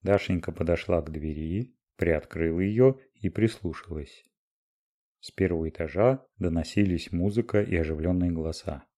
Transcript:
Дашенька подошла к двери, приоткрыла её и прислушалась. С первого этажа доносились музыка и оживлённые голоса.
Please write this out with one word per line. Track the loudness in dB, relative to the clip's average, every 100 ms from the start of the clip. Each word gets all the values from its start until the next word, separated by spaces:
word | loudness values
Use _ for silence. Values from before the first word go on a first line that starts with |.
Дашенька | 2 2 2 -2 -2
подошла | -4 0 0 0 -2
к | 0
двери, | -6 -6 -4 -4 -4 -6 _ _ -2
приоткрыла | 0 0 -2 -2 0 0
её | 0 6 4 4 _
и | _ -4
прислушалась. | 2 0 0 -8 -8 -10 -10 -10 -18 _ _ _ _ _ _ _ _ _ _
С | -20
первого | -2 0 0 -4
этажа | -6 -6 2 2 2 _ _
доносились | -2 -2 -2 0 2 0 -2
музыка | -2 0 0 0 0
и | 0 0
оживлённые | 0 -2 0 2 0
голоса. | 0 -4 -6 -8 -10 -14